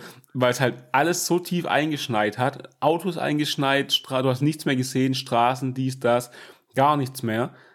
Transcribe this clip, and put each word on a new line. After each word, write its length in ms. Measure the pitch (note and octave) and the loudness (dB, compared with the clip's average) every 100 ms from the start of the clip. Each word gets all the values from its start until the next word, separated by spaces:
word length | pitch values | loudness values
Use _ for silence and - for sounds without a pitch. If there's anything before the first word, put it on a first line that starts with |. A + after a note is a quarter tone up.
| - - _ | -4 -20 _
weil 180 | C3 B2 | 0 2
es 100 | B2 | 4
halt 140 | B2+ - - | 0 -2 -2
alles 340 | C3 D#3 F3 - | 2 2 0 0
so 140 | F3 | -2
tief 260 | F3 F3 - | 0 -4 0
eingeschneit 720 | B2+ D#3 D3 - A2 G#2+ G#2 | 0 0 -4 -2 0 0 0
hat, 320 | B2+ C#3 - _ | -2 -2 -18 _
Autos 380 | D3 E3 F#3 E3 | 0 0 -2 -4
eingeschneit, 760 | C#3 D3+ C#3+ - C#3 C#3 C3+ | -2 -2 -2 -2 2 2 0
Stra-, 300 | - - C3 | -2 -2 0
du 80 | C3 | 2
hast 120 | B2+ | 2
nichts 240 | D3 D#3 - | 0 0 -2
mehr 100 | C3 | 0
gesehen, 400 | B2+ C3 C3 B2+ | 0 0 0 0
Straßen, 580 | - A#2+ A#2+ C3 C3+ | 0 2 2 2 -4
dies, 260 | C3 C3 B2+ | -4 -4 -2
das, 300 | A#2+ A#2+ B2 - - - _ - | 2 2 0 -16 -20 -20 _ 2
gar 220 | C3+ D3+ | 2 2
nichts 260 | B2+ C3 | -2 -4
mehr. 300 | A#2 A2 B2 - - | -4 -2 -4 -6 -20